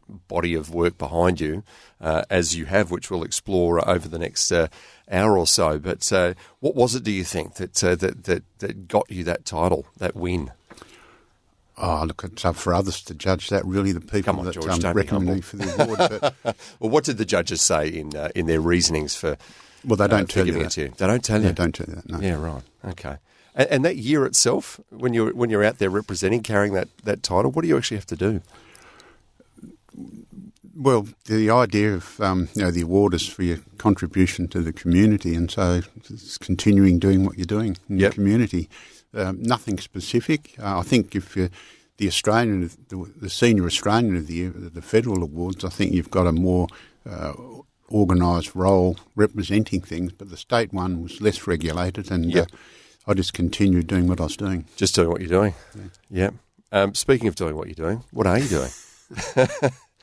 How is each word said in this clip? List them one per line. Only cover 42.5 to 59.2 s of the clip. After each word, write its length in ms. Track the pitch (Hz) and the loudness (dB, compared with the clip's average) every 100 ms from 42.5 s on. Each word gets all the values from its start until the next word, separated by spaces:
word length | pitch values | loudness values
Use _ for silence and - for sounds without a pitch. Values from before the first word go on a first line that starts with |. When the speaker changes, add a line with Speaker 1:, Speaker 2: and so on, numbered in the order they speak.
| 98 85 - - | 0 -4 -8 -14
Speaker 2:
the, 200 | 92 90 - | -12 -12 -12
the 140 | 95 | -10
Senior 340 | - 120 107 | 2 4 4
Australian 520 | 87 - 104 110 117 87 | 2 0 0 2 2 0
of 100 | 76 | -4
the 80 | |
Year, 160 | 82 90 | -6 -6
the 280 | - 87 82 | -8 -14 -14
federal 400 | - 110 117 95 | 0 0 2 -2
awards, 420 | 82 76 90 92 | -4 -4 -6 -6
I 60 | 92 | -8
think 240 | - 101 | -2 0
you've 160 | 90 82 | 0 0
got 160 | 95 87 | 2 2
a 60 | |
more, 360 | 82 90 90 87 - - _ - | 2 2 2 0 -4 -20 _ -16
uh, 220 | 87 78 71 120 - - _ - | -10 -10 -10 -16 -20 -20 _ -4
organised 640 | 110 95 90 87 87 82 | 2 4 4 4 2 -2
role 440 | 92 92 95 90 87 - - | 0 4 6 4 0 -6 0
representing 640 | 107 104 90 101 107 95 | 0 0 0 0 0 -2
things, 320 | 90 82 90 | -4 -6 -6
but 160 | 87 98 | -8 -18
the 80 | 87 | -14
state 380 | - 120 113 | -2 0 0
one 280 | 95 92 87 | -4 -4 -4
was 200 | 85 - | -8 -2
less 240 | 104 98 - | -2 0 -2
regulated, 640 | 85 80 80 90 92 98 | -2 -2 -2 -4 -4 -4
and, 160 | 92 82 | -2 2
Speaker 1:
Yep. 220 | 87 85 | 2 0
Speaker 2:
uh, 40 | - - - _ _ - | -6 -20 -20 _ _ -2
I 40 | |
just 180 | 95 90 | 0 0
continued 540 | - 85 - 101 90 82 | -2 -2 2 4 4 2
doing 220 | 95 87 | 2 2
what 120 | 87 | 0
I 40 | |
was 120 | 80 - | -2 -4
doing. 300 | 101 92 80 - | -4 -4 -8 -2
Speaker 1:
Just 180 | 95 | 0
doing 140 | - 85 | 2 2
what 140 | 85 | 0
you're 80 | 87 | 0
doing. 240 | 90 104 87 - | 2 2 0 -14
Speaker 2:
Yeah. 80 | 107 95 - _ | -20 -20 -20 _
Speaker 1:
Yeah. 200 | 92 98 - _ _ - | -2 -2 -2 _ _ -2
Um, 240 | 101 98 | 2 2
speaking 340 | 101 - 131 113 | 0 2 2 2
of 60 | |
doing 220 | 85 85 76 | -2 -4 -4
what 100 | 90 | -8
you're 80 | |
doing, 300 | 82 80 113 - | -6 -4 -4 -6
what 140 | 110 98 | 0 2
are 120 | 90 | 2
you 100 | 143 | 2
doing? 220 | 82 64 - - _ - - | -2 -2 -8 -20 _ -18 -14